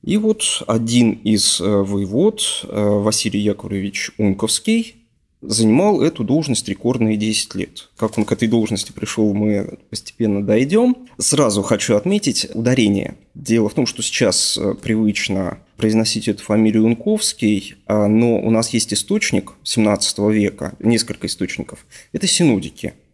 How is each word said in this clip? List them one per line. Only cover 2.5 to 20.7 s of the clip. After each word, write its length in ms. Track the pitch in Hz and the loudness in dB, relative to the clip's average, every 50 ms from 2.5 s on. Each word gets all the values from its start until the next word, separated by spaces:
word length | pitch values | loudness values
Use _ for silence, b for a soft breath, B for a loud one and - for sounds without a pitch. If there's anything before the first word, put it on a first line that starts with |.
| - - - | -4 -6 -10
э, 0 | - | -6
Василий 680 | - 104 104 104 104 104 101 107 107 - - 107 - 107 | -2 0 2 2 2 2 2 2 0 0 -2 -2 -2 0
Яковлевич 720 | 104 104 101 - - 98 101 98 95 98 98 - - - _ | 0 0 -2 -2 -6 -6 -6 -4 -4 -6 -6 -8 -8 -8 _
Унковский, 800 | - 107 101 95 - 110 110 - - - 214 220 233 220 - - _ _ _ _ _ _ _ _ _ - | 0 0 0 2 0 -2 -2 -2 -2 0 0 0 0 0 -4 -12 _ _ _ _ _ _ _ _ _ -8
занимал 560 | - 104 104 113 107 110 143 190 208 208 131 | -4 0 2 4 4 6 6 4 4 4 4
эту 220 | 127 156 - - 117 | 2 0 0 -2 -2
должность 460 | 98 135 160 156 139 120 - - - | 0 0 0 0 0 -2 -4 -2 -6
рекордные 480 | 98 - - 120 127 117 113 107 107 | -8 -2 -2 -2 0 2 2 0 0
десять 360 | 104 107 107 107 - - - - | 0 0 -2 -2 -2 -4 -6 -6
лет. 360 | 95 92 - _ - - _ _ | -8 -8 -8 _ -20 -20 _ _
Как 200 | - 113 107 - | -4 -4 -4 -2
он 60 | - 107 | -2 -2
к 80 | - | -2
этой 160 | 127 - 120 | 0 0 0
должности 460 | 110 117 117 110 104 113 98 - - - | 2 2 2 2 0 -2 -4 -6 -10 -10
пришел, 400 | - - - - - 107 104 98 | -10 -10 -6 -2 0 0 0 2
мы 440 | 101 104 107 104 104 98 - - - _ _ | 0 0 0 0 -2 -4 -6 -12 -18 _ _
постепенно 520 | - - - - _ _ 117 107 101 101 | -14 -14 -14 -14 _ _ 0 0 0 0
дойдем. 680 | 104 98 107 113 135 143 185 220 247 247 254 - - - - | 0 2 2 2 2 2 2 2 2 2 0 -2 -6 -20 -10
Сразу 460 | - - - - 156 143 113 101 104 98 | -6 -2 0 2 2 2 2 2 0 0
хочу 340 | - 113 101 - - 107 | 0 0 0 2 2 2
отметить 500 | 104 - 180 202 208 - 143 113 - - - - | 2 2 0 0 0 0 -2 -2 -2 -6 -6 -6
ударение. 600 | 113 113 123 127 127 110 101 101 98 - - - - _ _ _ | -2 0 2 4 4 4 4 2 0 -2 -4 -10 -16 _ _ _
Дело 320 | - 139 - 113 117 107 | -14 -2 0 2 2 2
в 60 | 104 - | 2 0
том, 120 | - 127 | 0 -2
что 160 | - - - | -2 -2 -6
сейчас, 560 | 113 - - - 123 101 - - - - - | -8 -6 -2 0 0 2 2 0 0 -2 -2
э, 160 | - - 101 - - | -2 -2 -4 -4 -4
привычно 760 | - - 110 110 110 107 104 - - - 95 95 95 - - - _ _ _ | -2 -2 0 2 2 0 0 -2 -4 -2 -2 -2 -2 -4 -6 -10 _ _ _
произносить 540 | - - 110 110 110 113 107 - 110 - - | -2 0 2 2 2 0 0 -2 -4 -2 -4
эту 120 | 101 104 | -4 -4
фамилию 440 | - - 107 110 110 110 107 110 110 | -2 -2 2 2 4 4 4 4 2
Унковский, 880 | 113 120 113 - 208 220 208 - - - - 117 104 107 95 - - - _ _ | 2 0 0 0 -2 -2 0 -2 -4 -4 0 0 0 0 0 -2 -8 -18 _ _
а, 200 | - 110 107 104 | -2 0 2 2
но 320 | 104 107 110 120 117 113 101 | 4 4 4 4 4 2 0
у 100 | - 113 | 2 2
нас 180 | 113 110 113 - | 0 0 0 0
есть 240 | - 113 - - 101 | -2 -2 -2 -2 -4
источник 580 | - - - 196 214 - - - - - - - _ _ | -6 -2 -2 -2 -2 0 0 -2 -2 -2 -4 -20 _ _
семнадцатого 680 | - - 113 107 104 101 101 - - - - 101 107 | -4 0 2 2 2 2 0 -2 -4 -2 0 0 0
века, 460 | 107 107 104 101 - - - 92 | 2 2 0 0 -2 -4 -10 -10